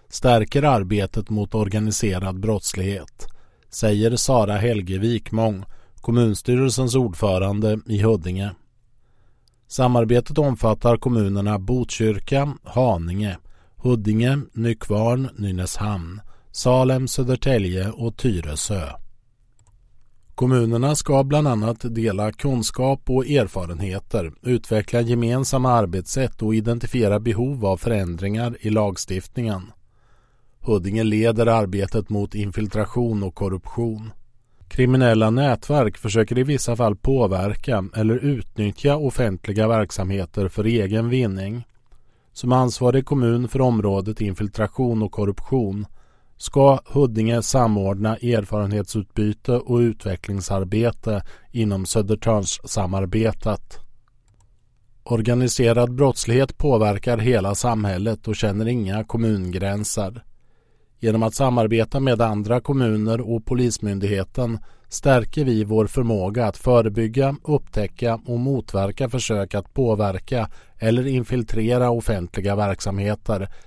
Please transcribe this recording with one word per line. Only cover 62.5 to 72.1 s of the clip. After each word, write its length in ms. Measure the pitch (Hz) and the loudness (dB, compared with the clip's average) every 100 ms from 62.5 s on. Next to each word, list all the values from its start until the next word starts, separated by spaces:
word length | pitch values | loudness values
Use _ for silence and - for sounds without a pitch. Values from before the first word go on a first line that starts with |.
| 120 | -2
kommuner 600 | - 135 120 107 107 117 | 0 0 2 0 0 -2
och 260 | 110 113 - | -2 -4 -2
Polismyndigheten 1120 | 127 127 - 107 98 98 101 95 - 120 113 - - - | 0 0 0 -4 -2 -2 -2 -4 -4 -4 -4 -8 -20 -14
stärker 560 | - 143 131 110 - | -2 4 4 2 0
vi 200 | 135 110 | 0 2
vår 220 | 104 110 104 | 2 2 2
förmåga 600 | - 120 107 92 113 110 | 0 0 0 -2 -2 -2
att 100 | - | -2
förebygga, 800 | - 123 110 104 113 120 135 143 | 4 4 4 0 -2 0 0 -2
upptäcka 760 | - 147 - - 101 - 120 113 - | -2 -2 0 -4 -4 -2 -2 -2 -4
och 120 | 120 | -4
motverka 720 | 127 135 - 98 98 - 131 | -2 -2 -2 -2 -2 -2 -4
försök 460 | 127 - 107 98 | -4 -2 -2 -2
att 200 | 101 95 | -4 -6
påverka 760 | - 123 107 101 92 - 127 107 - - - | -2 0 2 0 -4 -4 -4 -4 -8 -18 -4
eller 280 | 113 120 131 | 0 2 2
infiltrera 840 | 127 113 127 110 113 110 123 123 | -2 -2 -2 -2 0 2 2 2
offentliga 640 | 117 113 | 0 0